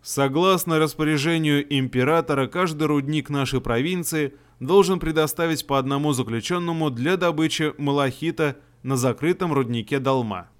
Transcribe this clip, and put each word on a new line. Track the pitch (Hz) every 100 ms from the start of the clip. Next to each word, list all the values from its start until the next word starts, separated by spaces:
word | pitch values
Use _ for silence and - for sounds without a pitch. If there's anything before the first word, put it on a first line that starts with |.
Согласно | - - 139 139 185 185 175 156
распоряжению | 156 - 156 151 147 165 156 143 143 143
императора, | 131 127 127 165 160 139 131
каждый | 175 180 151
рудник | 156 147 139 151 139
нашей | 143 131 131
провинции | 120 117 151 180 165 160 143 - _ _
должен | 131 190 180 185
предоставить | 160 160 156 - 165 156 -
по | 139
одному | 131 139 151
заключенному | 127 110 117 - 175 170 165 156
для | 120 135 185
добычи | 175 156 160 - 151 -
малахита | 143 143 139 127 160 165 151 135 _ _
на | 127 131
закрытом | 127 113 156 180 170
руднике | 139 120 120 104 139
Долма. | 131 131 113 92 85 _